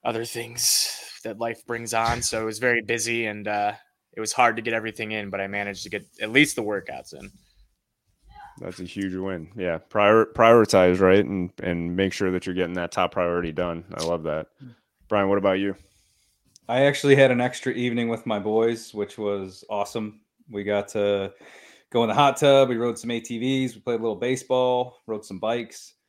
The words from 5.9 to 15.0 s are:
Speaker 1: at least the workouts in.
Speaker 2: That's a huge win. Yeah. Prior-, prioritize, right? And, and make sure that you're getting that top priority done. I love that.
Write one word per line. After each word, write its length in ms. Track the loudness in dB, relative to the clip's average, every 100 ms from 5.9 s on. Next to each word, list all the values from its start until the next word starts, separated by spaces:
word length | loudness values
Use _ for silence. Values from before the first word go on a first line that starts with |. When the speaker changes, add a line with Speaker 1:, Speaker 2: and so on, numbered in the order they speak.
| -12 -12 _
Speaker 1:
at 100 | -2
least 240 | 2 2 0
the 80 |
workouts 500 | -4 -6 -8 -14 -14
in. 180 | -18 -20 _ _ _ _ _ _ _ _ _ _ -20 -20 -16
Speaker 2:
That's 200 | -16 -14
a 40 |
huge 300 | -12 -8 -6 -6
win. 360 | -6 -8 -12 -6
Yeah. 220 | -4 -4
Prior-, 480 | _ 2 6 6 4
prioritize, 760 | 6 8 8 8 6 6 6
right? 240 | 6 6
And, 280 | 4 -2 -6 -6
and 340 | -6 -4 -4 -2
make 180 | -2
sure 180 | 0 -2
that 140 | -2 -4
you're 80 | -4
getting 180 | -4
that 180 | -4 -6
top 200 | -2 -2
priority 400 | 0 -2 0 -4
done. 340 | -4 -4 -6 -10
I 100 | -8
love 200 | -4 -4
that. 240 | -2 -6 -8 _ -20 -20 _ _